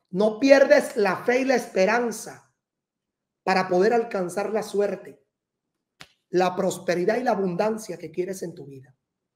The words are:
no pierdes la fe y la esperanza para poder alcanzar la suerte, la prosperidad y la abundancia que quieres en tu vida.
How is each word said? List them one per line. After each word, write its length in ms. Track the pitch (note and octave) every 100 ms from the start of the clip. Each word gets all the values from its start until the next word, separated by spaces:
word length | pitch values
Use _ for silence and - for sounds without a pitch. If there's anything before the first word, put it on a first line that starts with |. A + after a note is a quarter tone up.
| _
no 280 | F3+ G#3+ G#3+
pierdes 560 | C4+ C#4 C4+ C#4+ -
la 280 | B3 F#3+ E3
fe 160 | - B3+
y 60 |
la 100 | C4
esperanza 960 | B3 - F#3 F#3+ A#3+ A#3 - D#3 C3+ _ _ _ _ _ _ _ _ _ _
para 240 | F#3+ F#3 F#3
poder 260 | F3+ G#3+
alcanzar 580 | A#3 A3+ G3+ F3 G3+ G3+
la 100 | G#3+
suerte, 640 | - G3 G3+ F#3 - - _ _ _ _ _ _ _ _ - _ _
la 260 | F3+ F#3
prosperidad 640 | F3+ F#3 - - F3 F3+ A#3
y 60 |
la 80 | B3+
abundancia 640 | G3 F#3+ F3 G#3+ A3 - E3
que 140 | D#3+
quieres 320 | F3 F#3 F#3+
en 100 | F3+
tu 120 | E3
vida. 300 | C#3 C3+ C3 _ _ _ _